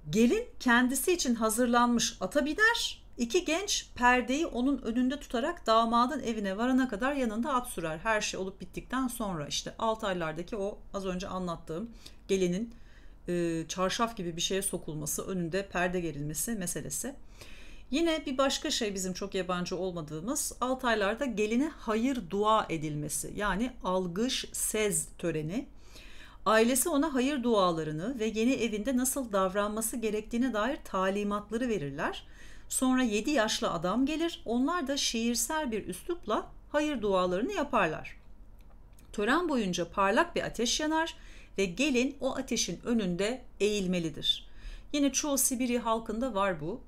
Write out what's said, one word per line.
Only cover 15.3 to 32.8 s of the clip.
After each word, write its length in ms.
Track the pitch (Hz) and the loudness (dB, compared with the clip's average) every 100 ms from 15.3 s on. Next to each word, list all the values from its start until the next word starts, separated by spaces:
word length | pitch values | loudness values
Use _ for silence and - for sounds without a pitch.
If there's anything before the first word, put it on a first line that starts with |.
| 190 170 190 196 | -2 0 -2 -2
perde 320 | 185 180 180 | 0 0 0
gerilmesi 520 | 165 147 147 156 - | -2 -4 -6 -4 -4
meselesi. 640 | 220 175 156 143 - 247 277 - - - - - - - | -4 -4 -4 -6 -6 -6 -10 -16 -16 -16 -14 -14 -14 -2
Yine 340 | 269 339 311 302 | 2 2 2 -2
bir 120 | 269 | 0
başka 340 | 269 - 311 | 2 2 -2
şey 220 | - 214 | -2 -2
bizim 200 | 196 185 | -2 -4
çok 220 | 180 - 196 | -4 -4 -4
yabancı 420 | 180 180 175 175 | -2 -2 -2 -2
olmadığımız, 760 | 185 175 151 156 196 302 - - | -4 -4 -8 -6 -4 -2 -4 -2
Altaylarda 640 | 247 254 254 220 196 226 285 | -2 0 2 2 2 0 -2
geline 460 | 202 214 233 311 - | 0 2 2 0 -2
hayır 520 | - 220 247 254 170 | -2 2 2 0 -2
dua 360 | 196 214 220 - | 0 4 4 4
edilmesi, 640 | 160 156 147 147 - - - | -2 -2 -4 -4 -4 -6 -2
yani 360 | 208 185 240 - | -2 0 -2 -2
algış 640 | 185 185 185 170 247 254 - | 0 0 0 0 0 0 -4
sez 560 | - - 214 214 160 - - | -4 -2 2 2 0 -4 -4
töreni. 500 | 175 156 151 214 277 - - - - - - - - | -2 -2 -2 -4 -6 -14 -18 -16 -16 -16 -16 -4 4
Ailesi 440 | 220 233 262 349 | 6 6 4 4
ona 240 | 285 320 | 2 2
hayır 300 | 262 254 294 | 2 2 2
dualarını 760 | 240 214 180 165 156 156 196 269 | 4 4 4 2 -2 -4 -4 -2
ve 60 | 220 | -2
yeni 280 | 214 226 | 2 2
evinde 440 | 262 220 202 208 247 | 4 0 0 0 0
nasıl 340 | 254 285 240 | 0 -2 0
davranması 680 | 196 190 202 208 214 226 254 | 2 2 2 0 -2 -4 -2
gerektiğine 560 | 214 214 214 233 262 | -2 -2 -2 0 0
dair 240 | 214 220 311 | 2 0 -2
talimatları 840 | - 190 190 202 202 208 208 220 247 | -4 0 0 0 0 -2 -4 -2 0
verirler. 580 | 208 143 139 233 403 - - - - - | -2 -2 -4 -4 -4 -12 -18 -16 -14 -6
Sonra 300 | - | 0